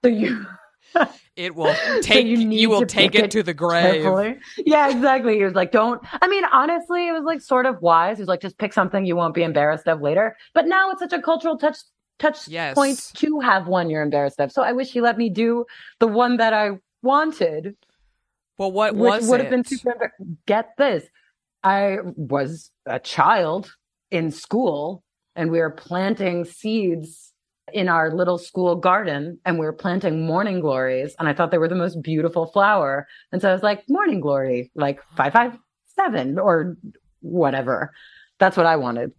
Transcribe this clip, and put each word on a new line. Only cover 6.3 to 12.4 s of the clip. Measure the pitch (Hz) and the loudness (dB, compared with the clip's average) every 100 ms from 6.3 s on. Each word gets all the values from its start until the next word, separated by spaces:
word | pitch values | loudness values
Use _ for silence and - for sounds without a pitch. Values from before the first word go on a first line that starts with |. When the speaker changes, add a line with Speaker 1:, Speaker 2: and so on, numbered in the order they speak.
| 392 339 | 2 2
Speaker 1:
honestly, | 269 285 339 339 349 349 | 2 2 -2 -4 -4 -2
it | |
was, | 330 | -4
like, | 302 320 | -4 -6
sort | - 254 254 | -2 0 0
of | 214 | 0
wise. | 170 165 175 214 | 4 4 4 -2
He | |
was | 190 | -4
like, | 180 | -4
"Just | 196 - | -4 -6
pick | 208 | -2
something | 214 180 202 190 | 0 0 0 -2
you | 170 | 0
won't | 170 | 0
be | 160 | 0
embarrassed | 165 151 147 156 165 | 0 2 0 0 -2
of | 160 | -2
later." | 143 165 220 226 - | 0 0 0 -4 -2
But | 320 311 | 0 2
now | 381 381 | 2 0
it's | 370 | -2
such | 349 | -6
a | 349 | -4
cultural | 339 320 330 311 | -2 -2 -2 -2
touch, | 294 302 - _ _ _ | -2 -4 -18 _ _ _
touch | 302 302 | -2 -2